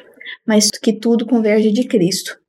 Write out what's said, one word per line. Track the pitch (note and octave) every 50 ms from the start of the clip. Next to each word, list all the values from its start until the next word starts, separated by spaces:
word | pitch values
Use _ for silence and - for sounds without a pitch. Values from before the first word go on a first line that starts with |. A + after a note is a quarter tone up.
| - - _ - - - - - _ -
mas | A3 G#3+ G#3+ -
que | - - - A#3 G#3+
tudo | G#3 - A#3 A#3 A3+ A#3+
converge | A3+ B3+ A#3 A3 G#3+ G#3 A3 G#3+ A3 G#3
de | B3 B3+
Cristo. | - - G#3+ F3 - - - - - - - _